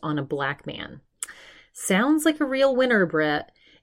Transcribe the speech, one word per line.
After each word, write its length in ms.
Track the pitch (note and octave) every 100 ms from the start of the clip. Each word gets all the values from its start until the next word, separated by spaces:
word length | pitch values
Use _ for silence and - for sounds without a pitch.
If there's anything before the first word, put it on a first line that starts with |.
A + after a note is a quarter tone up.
on 160 | D#3 D3+
a 40 |
black 440 | C3+ C#3+ C3+ D3 -
man. 320 | - - C#3 _ _ - - - - _
Sounds 540 | - - F#3+ C4 D#4 D#4+
like 160 | D4+
a 40 | C#4
real 300 | C4 C4+ B3+
winner, 300 | B3+ A3 E3+
Britt. 400 | D#3+ D3+ D3 - _ _ _